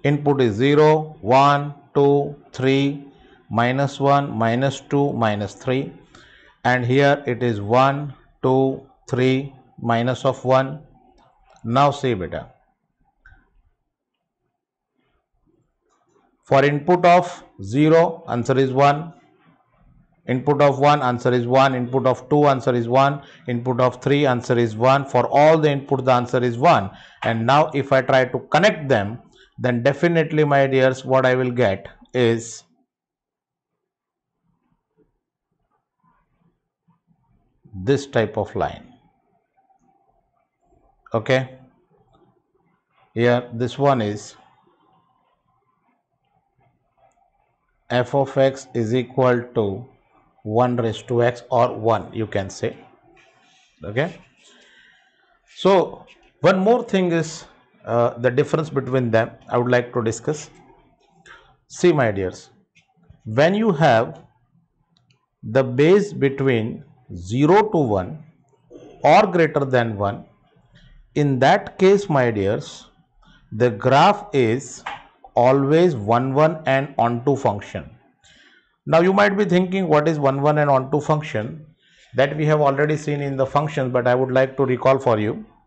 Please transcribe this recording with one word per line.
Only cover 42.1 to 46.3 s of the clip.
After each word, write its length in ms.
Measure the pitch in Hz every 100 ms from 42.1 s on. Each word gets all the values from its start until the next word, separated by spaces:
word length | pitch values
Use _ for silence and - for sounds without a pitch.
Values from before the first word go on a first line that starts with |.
| _ _ _ _ _ _ _ _ _ _
here 360 | 113 120 120 123
this 260 | 113 123 -
one 220 | 139 131
is 340 | 107 104 - - _ _ _ _ _ _ _ _ _ _ _ _ _ _ _ _ _ _ _